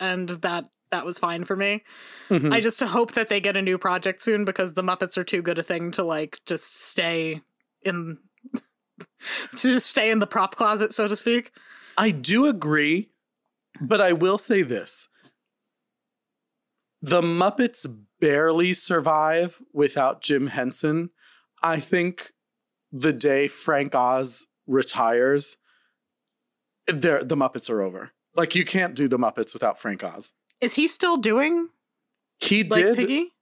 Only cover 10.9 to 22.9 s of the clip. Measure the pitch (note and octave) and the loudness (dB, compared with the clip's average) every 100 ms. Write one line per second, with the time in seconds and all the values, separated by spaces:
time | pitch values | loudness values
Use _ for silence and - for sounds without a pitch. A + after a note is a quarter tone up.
10.9 | - G#3 G#3 - A#3+ A#3 - - - - | -2 -2 -2 0 0 -2 -14 -20 -20 -8
11.9 | - G#3+ D#3 A#2+ G#3+ D4 G#3+ D3+ D3+ D3 | 0 0 2 2 4 4 2 0 2 2
12.9 | E3+ G#3+ _ _ _ _ _ _ - C3 | 0 -4 _ _ _ _ _ _ -8 0
13.9 | G#3 F#3+ E3+ F3+ G3+ - G3+ D3 A2 F2 | 4 4 4 2 2 2 2 2 -2 -2
14.9 | - - _ _ _ _ _ _ _ _ | -4 -4 _ _ _ _ _ _ _ _
15.9 | _ _ _ _ _ _ _ _ _ _ | _ _ _ _ _ _ _ _ _ _
16.9 | _ D3 F3 E3+ E3+ F#3 G#3 A#3+ - C#3+ | _ 0 2 2 2 2 2 0 0 -4
17.9 | A2 G#2 - D3+ C#3+ D#3+ E3 F3+ F3+ - | -6 -18 0 2 4 2 2 2 2 2
18.9 | E3+ D3 D#3 D#3 E3 F3 - - D3 C#3+ | 2 2 2 2 2 -2 -6 -8 0 0
19.9 | D3 C3 C#3+ - C#3 C3+ B2+ B2 - D#3 | 2 0 0 0 0 -2 -4 -4 -2 0
20.9 | D#3 E3+ _ _ _ _ _ E3 D#3+ D3 | -2 -4 _ _ _ _ _ -2 -2 -2
21.9 | F3+ F3 F3+ - _ _ _ _ _ _ | 0 0 -4 -14 _ _ _ _ _ _